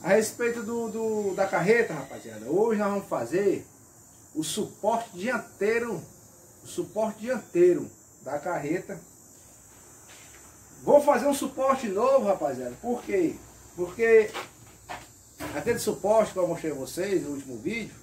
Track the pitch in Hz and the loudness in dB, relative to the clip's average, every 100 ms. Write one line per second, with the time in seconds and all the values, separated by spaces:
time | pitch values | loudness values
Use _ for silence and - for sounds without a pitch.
0 | 175 214 214 - 233 240 214 233 226 220 | 4 4 4 -2 -4 -4 -6 -6 -4 -4
1 | 220 214 196 180 190 185 175 233 - 156 | -2 -2 -2 0 0 2 4 4 2 -4
2 | 135 - 117 107 113 175 226 208 208 202 | -10 -14 -14 -12 -2 2 2 2 0 -2
3 | - 151 117 175 202 160 - - - - | -2 -4 -2 0 2 0 -4 -20 -20 -20
4 | - - - 156 156 214 160 - 208 233 | -20 -20 -10 -6 -4 -4 -6 -4 0 0
5 | - 175 220 233 - - 202 233 233 170 | -4 -8 -4 -4 -8 -4 0 0 -2 -6
6 | - - - - - - - - 165 208 | -10 -20 -20 -20 -20 -20 -12 -8 -6 -2
7 | 214 - 226 240 - 175 180 160 - - | -4 -4 -6 -6 -2 6 6 6 -2 -14
8 | - - 131 147 180 160 143 180 - 175 | -20 -16 -8 -6 -4 -4 -2 -4 -6 -14
9 | - - - - - - - - - - | -16 -20 -20 -20 -20 -20 -20 -20 -20 -20
10 | - - - - - - - - 139 285 | -20 -20 -20 -20 -20 -20 -20 -10 6 6
11 | 294 247 285 277 - - 262 262 220 190 | 8 4 2 0 -4 -2 0 0 0 0
12 | 254 269 202 185 147 127 123 123 233 240 | 4 4 4 0 -2 -4 -8 -8 -6 -6
13 | - 196 160 - - - - - 175 - | -2 0 0 -2 -16 -20 -20 -8 -8 0
14 | 226 220 214 - - - - - - - | 6 6 6 -4 -12 -18 -20 -20 -16 -16
15 | - - - - - 196 196 233 214 170 | -16 -20 -20 -14 -8 -4 -2 0 -2 -2
16 | 196 220 208 185 175 165 160 135 127 165 | 2 4 4 0 -2 -2 -4 -6 -8 -6
17 | 196 180 143 139 135 117 143 226 - - | -2 -2 -2 -8 -10 -8 -6 -6 -8 -14